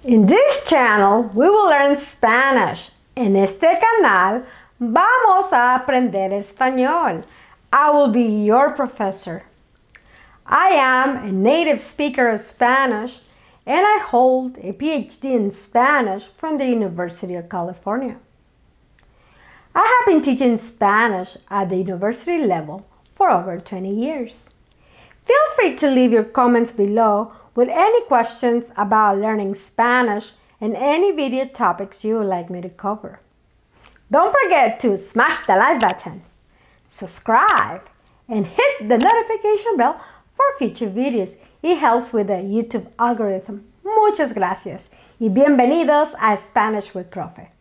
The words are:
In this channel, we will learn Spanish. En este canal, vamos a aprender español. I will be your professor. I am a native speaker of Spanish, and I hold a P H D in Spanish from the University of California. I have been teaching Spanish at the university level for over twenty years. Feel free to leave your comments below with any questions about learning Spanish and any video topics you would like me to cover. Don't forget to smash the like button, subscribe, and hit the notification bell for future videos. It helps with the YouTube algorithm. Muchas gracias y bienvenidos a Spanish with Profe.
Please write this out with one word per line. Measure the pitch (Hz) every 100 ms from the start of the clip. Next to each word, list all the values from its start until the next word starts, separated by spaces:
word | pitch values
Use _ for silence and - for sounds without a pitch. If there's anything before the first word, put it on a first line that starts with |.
In | 269 226 196
this | 381 571 554
channel, | - 330 - 403 196 220 220
we | 202 330
will | 427 392
learn | 285 277 285
Spanish. | - - 220 240 269 254 180 - - _ _ -
En | 220 196
este | 196 - 330 339
canal, | 440 466 285 190 185 226 254 - _ _
vamos | 240 247 403 508 440 381 392
a | 262 247 254
aprender | 254 254 247 190 190
español. | 202 202 - 262 262 254 339 294 165 - - _ _ _
I | 269 294
will | 294 277
be | 226
your | 233 214 208 233 285
professor. | 294 262 - 196 190 - 165 - _ _ _ _ - _ _ - _
I | - 294 370
am | 330 262 254 269 269
a | 208
native | 190 208 311 320 285
speaker | - - 294 - 240
of | 214
Spanish, | - - 240 262 262 214 247 - _ _ _ _
and | - 302 415
I | 427
hold | 415 240 254 262 254 254
a | 185
P | 196 302
H | 302 - -
D | 269
in | 247 202
Spanish | 190 - 233 262 294 220 190
from | - _ 320 302
the | 262
University | 233 196 170 175 170 185 175
of | 170
California. | 185 175 170 - 233 254 - _ _ _ _ _ _ _ _ _ _ _ _ - - _ -
I | 440
have | 494 480
been | 311
teaching | 277 254 254 226
Spanish | - - 202 214 233 190 185 - _
at | 202 180
the | 185
university | 190 180 202 247 - 339
level | 240 170 151 185 - _ _
for | _ 381
over | 190 185 180
twenty | - 190 190
years. | 208 262 302 233 - _ _ _ _ _ _ - _ -
Feel | 539 605 554
free | 370 254
to | 294
leave | 262 254
your | 226
comments | 226 - 247 240 233
below | - 202 214 220 208 226 - _
with | - 254
any | 269 403 466
questions | 466 247 233 - 247 240 240 -
about | 208 220 208 196
learning | 214 214 196
Spanish | 196 - - 233 247 240 208 - _ _ _
and | 220 208
any | 277 311 392
video | 311 269 254 262
topics | - 208 - 196 -
you | 214 226
would | 202
like | 180 170
me | 180
to | 180
cover. | 165 202 214 - - _ _ _ _ _ _ - _ _
Don't | 285 381 554
forget | 403 330 226 -
to | 247 196
smash | - 226 285 - -
the | 190
like | 254 294
button, | 208 - 165 160 _ _ _ _ _ _ _
subscribe, | - 180 - - 226 403 277 - 269 - _ _ _ -
and | 220
hit | - - 571 554 208
the | 240
notification | 370 466 440 427 415 415 466 359
bell | 240 - - - _
for | - 554 554
future | 240 - 220
videos. | 190 269 233 185 - _ _
It | 330 330
helps | 240 233 247
with | 226 202
the |
YouTube | 185 196 214 226 226 - -
algorithm. | 240 233 208 190 190 202 - _
Muchas | 381 440 427 415 277
gracias | 220 180 - 190 190 - _ _ _
y | 226
bienvenidos | 196 285 269 247 330 294 294 302 -
a | 220 202
Spanish | - 240 214 214 202
with | 185 175
Profe. | 185 156 - 170 _